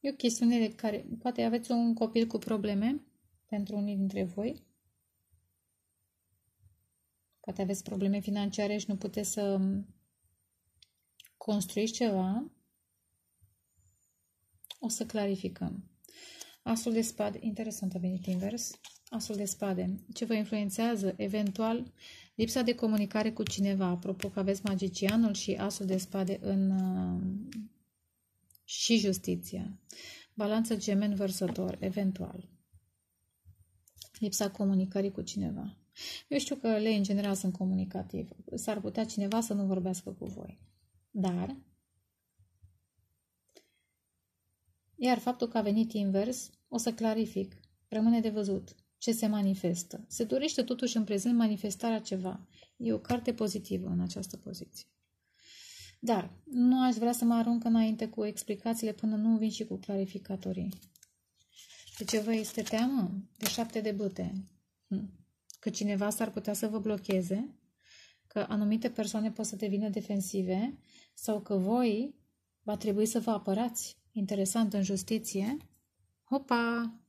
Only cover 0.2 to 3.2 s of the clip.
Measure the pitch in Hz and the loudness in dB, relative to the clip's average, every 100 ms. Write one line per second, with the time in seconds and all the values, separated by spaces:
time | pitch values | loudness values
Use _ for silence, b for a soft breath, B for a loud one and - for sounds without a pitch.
0.2 | 247 233 233 240 220 220 226 208 - 226 | 0 4 4 4 2 0 -2 -2 -6 -6
1.2 | 247 240 226 233 233 240 233 226 226 226 | -4 0 0 0 0 2 4 2 2 4
2.2 | 226 220 - 220 208 202 220 294 - _ | 2 0 -2 -2 0 2 2 0 -6 _